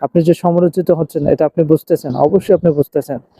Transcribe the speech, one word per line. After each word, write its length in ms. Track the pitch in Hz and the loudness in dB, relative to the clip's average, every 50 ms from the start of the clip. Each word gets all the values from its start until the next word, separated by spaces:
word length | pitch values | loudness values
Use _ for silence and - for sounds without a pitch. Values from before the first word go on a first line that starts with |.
আপনি 220 | 139 139 - 175 165 | -8 -4 -2 0 2
যে 120 | 160 170 | 2 2
সমালোচিত 560 | - - 175 170 175 175 175 160 185 175 - | 2 0 0 0 2 0 0 0 -2 -2 0
হচ্ছেন, 360 | 175 156 165 - - 160 143 | 0 0 -2 -4 -6 -4 -2
এটা 200 | 151 143 131 160 | 0 0 0 0
আপনি 180 | 147 - - 165 | 0 0 -2 0
বুঝতেছেন, 500 | 147 160 151 - - 170 151 - 143 123 | 2 0 0 0 -2 -4 -4 -2 -4 -2
অবশ্যই 400 | 135 139 151 185 190 - - 190 | 0 0 2 2 0 0 2 0
আপনি 160 | 165 180 170 | 2 2 0
বুঝতেছেন। 480 | 147 147 143 - - 151 135 - 139 120 - _ _ _ | 0 0 -2 -2 -4 -6 -6 -6 -8 -10 -12 _ _ _